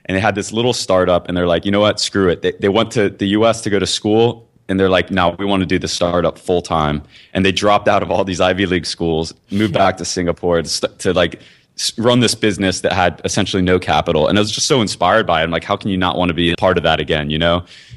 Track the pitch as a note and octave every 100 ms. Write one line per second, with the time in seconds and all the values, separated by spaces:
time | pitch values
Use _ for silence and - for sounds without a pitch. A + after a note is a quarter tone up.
0 | - F#2+ G#2+ G2+ F#2+ A2 B2 A#2 - F#2
1 | F2+ F2 - F2+ F2 E2+ G2 G2+ G#2 G2
2 | - G2+ F#2 - F#2 - G2+ G#2 A2 A#2+
3 | G2 - G2+ G#2 A2+ A2 G#2+ G2 F2+ -
4 | G#2+ A2 A#2 A#2 - _ - F#2+ F#2+ F#2
5 | F2 F#2+ F2 F2 G2+ G2 F2 F2+ E2+ -
6 | F2 F2 E2+ - - F2 - E2 D2 D2
7 | - - - F#2+ G2 F2+ G#2 G2+ G#2+ G2+
8 | F2 F2+ G2 F2 F#2 F#2 F#2 F2+ D2+ -
9 | E2+ D#2+ D#2+ - - G2 G#2+ E2+ F#2+ F2+
10 | E2 F#2+ E2+ E2 F2+ E2+ D#2 - - -
11 | G2 F2 F2 - - _ _ - - -
12 | A#2 B2 A2 - A2 F2+ F#2+ F2+ F#2 F2+
13 | F2 D2+ - - F#2+ G2 F2+ F#2 - D2+
14 | F2 D#2 D2+ G2+ G#2+ - - C3+ G2 -
15 | F2+ A2 G2 D#2+ E2 E2+ - G2+ G#2+ F#2
16 | F2+ - F2+ D#2+ E2+ F2 F#2+ F2 D#2+ D#2+
17 | D2+ D#2+ D2 D#2 E2+ F2 F2+ - -